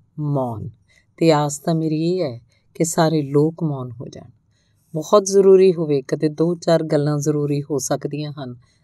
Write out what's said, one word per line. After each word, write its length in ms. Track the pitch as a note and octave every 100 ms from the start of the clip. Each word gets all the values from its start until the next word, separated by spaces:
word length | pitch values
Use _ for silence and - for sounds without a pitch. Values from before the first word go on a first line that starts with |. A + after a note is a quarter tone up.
| _ -
ਮੌਨ। 500 | D3 C#3+ B2 A2 F#2+ - _ _ _ _
ਤੇ 140 | E3
ਆਸ 280 | D3 D3 D3
ਤਾਂ 160 | - D#3+
ਮੇਰੀ 360 | D#3+ D#3 E3
ਇਹ 120 | F#3
ਹੈ 180 | D#3 A#2+ _ _ _
ਕਿ 100 | -
ਸਾਰੇ 380 | E3 - D#3+ D#3
ਲੋਕ 420 | C#3 C#3+ D#3 E3
ਮੌਨ 280 | E3 C3+ B2+
ਹੋ 160 | A#2+ B2+
ਜਾਣ। 220 | C3 - _ _ _ _ _ _
ਬਹੁਤ 320 | D#3 D#3 G#3 G3
ਜ਼ਰੂਰੀ 480 | G3 F#3+ F#3+ F#3+
ਹੋਵੇ, 280 | E3+ D#3 C#3+
ਕਦੇ 280 | C#3 D3+ D#3
ਦੋ 260 | D3+ E3 E3+
ਚਾਰ 280 | - E3
ਗੱਲਾਂ 360 | D#3+ D#3 D3 D3
ਜ਼ਰੂਰੀ 420 | C#3+ D3 D3 C#3+
ਹੋ 160 | C#3+ C#3+
ਸਕਦੀਆਂ 540 | - C#3 D3 C#3+ D3+
ਹਨ, 240 | C#3+ C3 B2 _ _